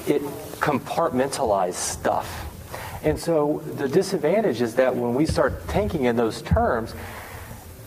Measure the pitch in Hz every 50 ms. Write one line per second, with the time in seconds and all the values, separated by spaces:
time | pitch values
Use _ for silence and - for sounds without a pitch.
0 | - - 147 147 143 143 - - - - - - - 160 147 127 - - - -
1 | 170 156 - 127 131 139 139 - 143 120 101 98 92 90 90 - - - - -
2 | - - - - - - - - - - - - - - - - - - - -
3 | - 151 151 147 - 170 170 156 147 147 156 - - 151 - 123 139 135 - 185
4 | 190 190 - 170 143 147 180 214 220 190 131 110 123 117 113 127 131 131 110 -
5 | 120 120 120 131 156 151 - 165 151 127 - - - - - 175 196 - - 160
6 | 131 123 117 117 120 110 104 - - - 170 - 240 220 147 117 110 107 - -
7 | - - - - - - - - - - - - - - - - -